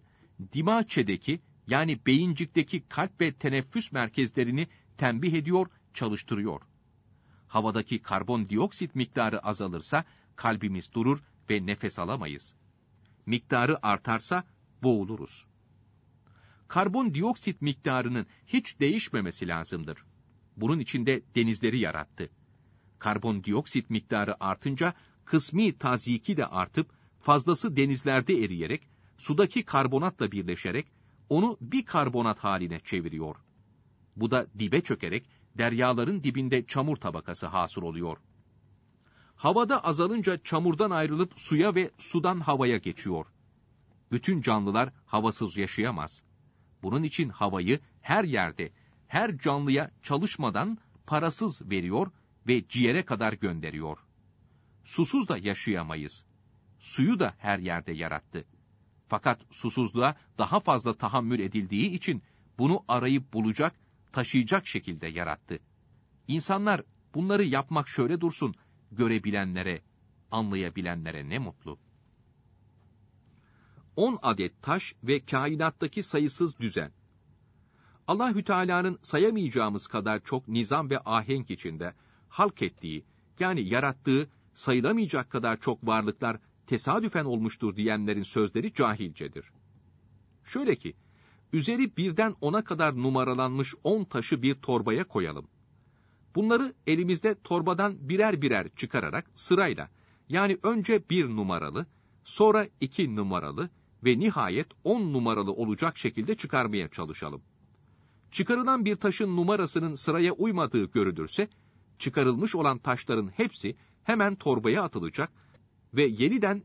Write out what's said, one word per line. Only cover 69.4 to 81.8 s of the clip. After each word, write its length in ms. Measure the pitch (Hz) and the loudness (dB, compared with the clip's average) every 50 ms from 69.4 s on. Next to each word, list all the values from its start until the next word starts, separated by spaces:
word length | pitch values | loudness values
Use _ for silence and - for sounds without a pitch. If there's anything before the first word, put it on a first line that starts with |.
| 98 95 90 90 92 92 87 78 - _ _ _ _ _ _ _ _ _ | -2 -2 -4 -4 -4 -4 -4 -6 -8 _ _ _ _ _ _ _ _ _
anlayabilenlere 1000 | - 113 110 101 98 95 92 85 78 95 90 87 87 85 80 80 78 76 71 69 | -4 -2 -2 0 -2 -2 -2 -2 -4 -4 -4 -4 -4 -4 -6 -8 -8 -8 -8 -6
ne 100 | 90 131 | -6 -6
mutlu. 400 | 131 90 71 _ _ 82 71 - _ _ _ _ _ _ _ _ _ _ _ _ _ _ _ _ _ _ _ _ _ _ _ _ _ _ _ _ _ _ _ _ _ _ _ _ _ _ - - - - _ | -6 -6 -10 _ _ -14 -14 -14 _ _ _ _ _ _ _ _ _ _ _ _ _ _ _ _ _ _ _ _ _ _ _ _ _ _ _ _ _ _ _ _ _ _ _ _ _ _ -20 -20 -20 -10 _
On 240 | 151 202 254 240 - | 2 2 2 2 0
adet 400 | - 123 107 98 92 87 - _ | 0 0 2 2 -2 -4 -4 _
taş 340 | - 139 160 185 - - - _ - | -4 -2 -2 -2 -2 -6 -12 _ 0
ve 220 | 120 143 139 135 | 0 0 0 0
kainattaki 800 | - - 131 135 147 156 151 160 160 - _ 170 143 - 208 185 | 0 0 0 0 0 0 0 0 -2 0 _ -6 -4 -4 -6 -6
sayısız 560 | - - 147 151 147 - - 175 160 135 - | -2 0 2 2 2 2 0 -2 -2 -2 -4
düzen. 320 | 117 107 - 92 78 73 - _ _ _ _ _ _ _ _ _ _ _ _ _ _ _ _ _ _ _ _ _ _ | -6 -4 -2 -4 -4 -4 -10 _ _ _ _ _ _ _ _ _ _ _ _ _ _ _ _ _ _ _ _ _ _
Allahü 360 | - 180 208 247 254 208 208 - | -2 0 2 2 2 2 0 2
Teala'nın 560 | - 196 185 185 180 180 180 180 185 175 - | 2 2 2 2 2 2 2 2 0 -4 -6
sayamayacağımız 840 | - - - - 190 226 226 214 180 131 110 127 110 107 101 98 - | -6 -2 2 4 4 4 4 2 -2 0 2 2 2 2 0 -4 -6
kadar 360 | - - 113 98 110 107 104 - | -4 -4 -2 0 0 -2 -2 -2
çok 240 | - 135 127 - | -4 -4 -4 -4
nizam 420 | 107 110 117 117 98 139 156 156 131 | -2 0 0 0 2 0 0 0 0
ve 100 | 139 131 | -2 -2
ahenk 520 | - 107 110 113 107 110 135 135 123 - | -2 0 0 0 0 0 -2 -2 -2 -6
içinde 420 | 95 - - 87 80 78 | -8 -8 -6 -8 -8 -6